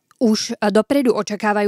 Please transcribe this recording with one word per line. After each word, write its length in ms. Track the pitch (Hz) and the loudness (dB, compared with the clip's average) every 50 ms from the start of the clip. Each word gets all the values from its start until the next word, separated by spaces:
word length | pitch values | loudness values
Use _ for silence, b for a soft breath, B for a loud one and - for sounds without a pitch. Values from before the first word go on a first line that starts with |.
| _ _ _ - 262 | _ _ _ 0 2
už, 320 | 214 220 - - - 233 | 2 2 0 -2 -6 -6
e, 160 | - 220 208 | -4 -2 2
dopredu 400 | 196 214 214 - 277 285 262 240 | 2 2 2 2 0 0 2 2
očakávajú, 560 | - 208 202 - 208 190 220 208 202 208 208 | 0 0 -4 -6 -6 -4 -2 -2 0 0 0